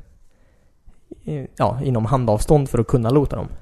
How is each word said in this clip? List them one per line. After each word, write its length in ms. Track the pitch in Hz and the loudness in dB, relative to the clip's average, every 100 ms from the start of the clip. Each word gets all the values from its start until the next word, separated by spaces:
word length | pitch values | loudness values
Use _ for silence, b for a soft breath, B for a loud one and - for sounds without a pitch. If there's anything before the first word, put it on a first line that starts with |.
| - _ - _ _ _ _ _ - - _ - | -20 _ -20 _ _ _ _ _ -20 -20 _ -16
i, 240 | - 151 131 - | -10 -10 -10 -4
ja, 220 | 113 123 | -2 -2
inom 220 | 135 120 110 | -2 -2 0
handavstånd 640 | 131 120 107 - 151 135 | 0 2 0 4 2 2
för 100 | 120 | -2
att 80 | 113 | 2
kunna 220 | 127 113 | 0 2
loota 260 | 143 139 113 | 2 2 -2
dem. 120 | - - | -8 -10